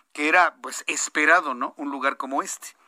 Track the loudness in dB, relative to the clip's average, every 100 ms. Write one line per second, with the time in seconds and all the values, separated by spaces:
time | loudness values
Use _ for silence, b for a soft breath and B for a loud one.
0 | _ -4 2 4 4 0 -10 -10 -8 -6
1 | -4 2 6 6 4 -4 -6 -6 -8 -4
2 | -2 -4 -4 -4 -4 -10 -14 -20